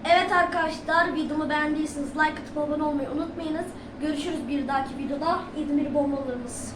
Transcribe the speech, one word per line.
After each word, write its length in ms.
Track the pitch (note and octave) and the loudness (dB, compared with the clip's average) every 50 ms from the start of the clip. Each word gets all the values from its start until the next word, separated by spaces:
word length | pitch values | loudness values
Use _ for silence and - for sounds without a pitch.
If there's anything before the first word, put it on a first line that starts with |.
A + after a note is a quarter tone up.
| - | 6
Evet 260 | D#4+ E4+ F4+ F#4+ F#4 | 6 6 6 6 6
arkadaşlar, 840 | G4 F4+ E4+ F4 E4+ F4 D#4+ D#4 D#4+ - - - D#4+ E4+ E4+ - C#4 | 4 4 4 4 2 0 0 0 -2 -4 -2 2 4 4 4 4 2
videomu 340 | D#4 D#4 - D4 D4+ D#4 C4+ | -2 -2 0 0 0 0 2
beğendiyseniz 600 | D4+ D4+ D4+ D4+ D4+ D#4 D#4 D4 - C#4+ C#4+ C#4 | 2 2 2 2 0 0 0 -2 -2 -4 -6 -4
like 120 | - D#4 | 0 2
atıp 360 | D#4 D#4 D4+ - - - - D4+ | 2 2 2 -2 -10 -6 -2 -2
abone 260 | D4 D4 D4 D4+ D4+ | 0 0 0 0 0
olmayı 260 | D4+ D4 C#4+ C4+ - | 0 0 0 -2 -2
unutmayınız. 560 | C4+ D4+ E4 E4 - E4+ E4 D#4 D#4 E4 F4+ F#4 - - - - - - | -2 -2 -4 -4 -4 -6 -4 -4 -2 -4 -4 -6 -8 -12 -12 -12 -10 -4
Görüşürüz 460 | C#4 D#4 D4 C#4+ D4+ F4+ D#4+ C#4+ A#3+ A#3 | -2 -2 -2 -2 -2 -2 -4 -4 -4 -2
bir 200 | C#4+ C#4+ C4+ B3 | -2 -2 0 0
dahaki 300 | C#4 C4+ C4 - - B3+ | 0 0 -2 -2 -4 -6
videoda. 420 | C#4+ - C#4+ C#4+ D#4 E4 F4 F4+ - - - D4+ | -4 -4 -4 -2 2 0 0 0 -2 -6 -6 -6
İzmir 360 | D4+ D4 C#4+ C#4+ - - - | -2 0 2 2 2 2 2
bombalarımız. 800 | D4 C#4+ C#4 C#4+ C4+ C4+ C4 B3 B3 A#3+ - - - - - - | 2 2 2 0 -2 -2 -4 -6 -6 -6 -8 -8 -8 -8 -8 -10